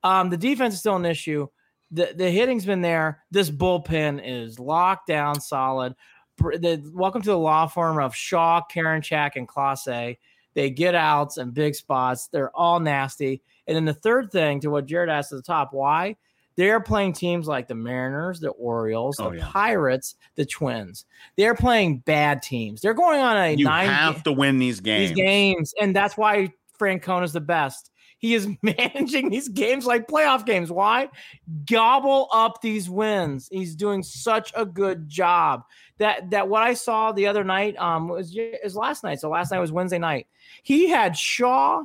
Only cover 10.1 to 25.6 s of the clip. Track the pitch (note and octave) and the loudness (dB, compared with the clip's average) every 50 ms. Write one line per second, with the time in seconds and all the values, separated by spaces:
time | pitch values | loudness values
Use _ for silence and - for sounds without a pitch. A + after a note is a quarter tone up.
10.1 | A#2+ _ _ _ _ _ _ _ _ - C#3 C#3 C3 B2 E3 F3+ F3 E3+ D#3+ D3+ | -10 _ _ _ _ _ _ _ _ -2 -2 -2 0 0 0 2 4 4 4 4
11.1 | D3+ D3 D3 C#3 - - B2+ B2 A#2+ C#3+ D3+ D3+ C#3+ - - _ C3+ C3 B2+ B2+ | 4 2 2 -2 -4 -8 -8 -6 -2 -2 0 0 -2 -4 -4 _ 0 0 2 0
12.1 | B2+ B2 - - - D3+ C3+ B2+ - D3 F3 E3+ F3 F3 E3 D#3 C#3+ C#3 C3+ C3+ | -2 -4 -6 -6 -4 -4 -4 -2 -2 0 2 4 4 4 2 2 0 0 -2 -4
13.1 | - - D3 C3+ C3+ C3 _ _ _ _ _ - D#3+ D#3+ D#3+ D#3 D3 D3+ - A3 | -4 -4 -4 -4 -4 -6 _ _ _ _ _ -2 -2 0 0 0 -2 0 0 2
14.1 | A#3 C4 C4 G3 - F#3+ D#3+ D3+ C#3+ C#3+ C3 D3+ D3 D3 C#3 C3+ D#3 F3 F3 E3+ | 2 2 0 0 0 0 2 2 0 0 -2 -2 -2 -2 -2 -2 -2 -2 0 0
15.1 | D#3 D3 C#3+ - D3 C3+ B2+ - E3+ D#3+ C#3+ C3+ C3+ C3+ C3+ C#3 D3+ D#3+ F3+ G3+ | 0 -2 -2 -4 -10 -14 -6 -4 -2 -2 -2 -2 -4 -2 0 2 2 2 0 -4
16.1 | - _ _ _ _ _ _ _ _ - F3+ G3 A3 A3+ G3+ - A3 G#3 G3+ F#3+ | -6 _ _ _ _ _ _ _ _ 0 2 4 4 2 2 0 0 0 2 0
17.1 | E3 - - F3 F3 F3 D#3+ D3+ D3 B2+ B2+ _ B2 A2+ A2+ A#2+ B2+ B2+ B2+ C3 | -2 -2 -2 -2 -2 -2 -2 -4 -4 -4 -4 _ -8 -8 -6 -6 -4 -4 -4 -4
18.1 | C3+ C#3+ D#3+ F3+ F#3 E3+ D#3+ D#3+ - - A#2+ A#2+ A#2 A#2 A2+ A2 A2 A2+ A#2 C3+ | -4 -4 -6 -6 -8 -6 -6 -8 -8 -6 -4 -4 -2 -2 -2 -2 -2 -2 -2 -4
19.1 | C#3+ - G#2 F#2 F2 E2 E2 - - F#3+ G#3 A3+ A3+ F#3+ D#3 C3 B2+ C3 - - | -4 -4 -6 -6 -6 -6 -8 -4 -2 0 0 2 2 2 2 0 0 0 -4 -8
20.1 | - _ _ _ _ - D3+ C3 - - D#3 C3+ A#2+ A2+ G#2 F2+ F#2+ - - _ | -16 _ _ _ _ -6 -6 -6 -4 -6 -4 -4 -4 -4 -8 -10 -14 -20 -20 _
21.1 | _ - - - _ - G3+ A3+ A#3+ A#3 - B3 A#3+ A3+ G3+ E3+ D3 B2 - - | _ -20 -20 -10 _ 2 2 4 4 2 2 4 4 4 4 2 0 -2 0 0
22.1 | D#3 D3 D3 D3 C#3+ C3 - - C3+ A#2+ A2+ G#2+ G#2 A2 - G3+ A3+ E4 F4 F4 | 2 4 4 2 2 0 -4 -8 -6 -6 -6 -6 -8 -2 -2 0 2 4 4 4
23.1 | D#4 C#4+ C4+ B3 A3 G3+ F#3 E3 D#3 C#3+ C#3+ C#3+ D#3 E3 F#3 G3+ C#3 C#3+ D3+ D#3+ | 4 4 2 2 2 2 2 2 2 2 4 4 4 4 2 2 4 4 4 2
24.1 | D#3 D#3+ D#3 D#3+ C#3+ C3 C#3 C#3 C3+ C3 B2+ B2+ A#2+ G2 F#2 A2 G#2+ G#2 G3 F#3 | 0 0 -2 -2 2 4 4 4 4 2 2 0 -2 -4 -2 0 2 2 2 0
25.1 | D#3+ - F#3 F#3+ G3 G3+ G3+ G3 F#3+ E3+ | 2 2 2 4 4 4 4 2 2 0